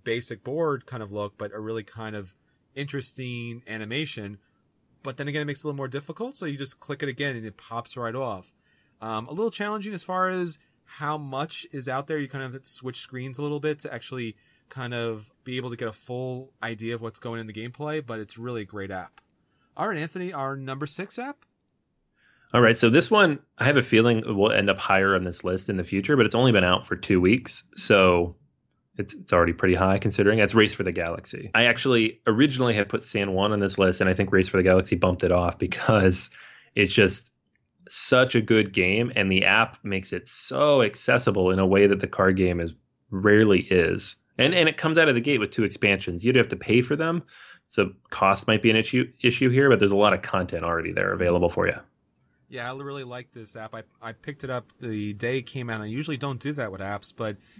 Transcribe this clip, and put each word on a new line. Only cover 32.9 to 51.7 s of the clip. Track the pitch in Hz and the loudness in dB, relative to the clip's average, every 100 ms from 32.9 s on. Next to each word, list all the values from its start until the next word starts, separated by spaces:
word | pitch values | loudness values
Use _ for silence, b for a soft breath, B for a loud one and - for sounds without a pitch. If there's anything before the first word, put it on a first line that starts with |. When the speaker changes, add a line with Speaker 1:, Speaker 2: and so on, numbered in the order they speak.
| 113 | -4
Speaker 2:
San | - 107 98 | -4 -4 -2
Juan | 95 104 | 0 0
on | 104 | 2
this | 98 95 | 0 2
list, | 92 90 | 2 4
and | 95 | 2
I | 95 | 2
think | 95 | 2
Race | 95 92 | 2 2
for | 95 | 2
the | |
Galaxy | 92 92 92 90 | 6 4 4 0
bumped | 92 87 | 0 0
it | 90 | 2
off | 90 87 - | 2 0 -2
because | 90 - - 107 95 92 - B B B B | -6 -4 2 4 4 2 -6 B B B B
it's | - 98 | 0 2
just | - 98 - - _ _ _ _ _ - | 4 2 2 -14 _ _ _ _ _ -10
such | - - 127 127 | -4 2 4 4
a | 117 | 2
good | 104 110 98 | 4 2 4
game, | 95 90 104 120 110 | 0 0 0 0 0
and | 95 | 2
the | 92 - | 2 4
app | 107 113 - | 4 2 -2
makes | 104 95 - | -6 -6 -6
it | 90 - | -10 -10
so | - - 131 147 143 | -14 -6 0 2 4
accessible | 110 - - 123 117 98 92 | 2 0 0 2 2 2 2
in | 92 | 2
a | 95 | 4
way | 98 101 | 6 6
that | 98 | 4
the | - | -2
card | - 95 95 | 2 2 4
game | 90 85 | 0 0
is | 82 - _ _ - | -4 -8 _ _ -10
rarely | 95 104 107 107 90 | 0 4 6 6 4
is. | - 90 82 95 - - _ - | 4 2 2 0 -6 -12 _ 0
And, | 135 180 | 2 4
and | 160 | 2
it | - | 0
comes | 160 160 | 0 4
out | 156 | 4
of | 120 | 4
the | |
gate | 135 135 | 2 0
with | 104 | -2
two | - 101 | -2 -2
expansions. | - 107 95 95 87 | 0 2 2 -2 -2
You'd | 113 127 | 2 4
have | 127 | 2
to | 87 | -2
pay | - 117 | 2 2
for | 123 147 | 2 -2
them, | 160 170 - B B B _ | -2 -4 -6 B B B _
so | - 95 - - | -2 -2 -4 -12
cost | - 98 98 - | 2 2 2 2
might | 107 | 2
be | 113 | 4
an | 110 | 2
issue, | 110 123 123 - | 2 -2 -2 0
issue | 120 120 131 | 0 2 2
here, | 131 139 | 4 4
but | 110 | 6
there's | 101 | 4
a | 98 | 6
lot | 104 | 4
of | 92 | 4
content | - 95 90 85 85 | -2 -4 -4 -4 -4
already | 85 85 | -4 -4
there | 87 95 | -4 -2
available | 92 90 87 87 | 0 0 2 2
for | 92 | 0
you. | 92 | -2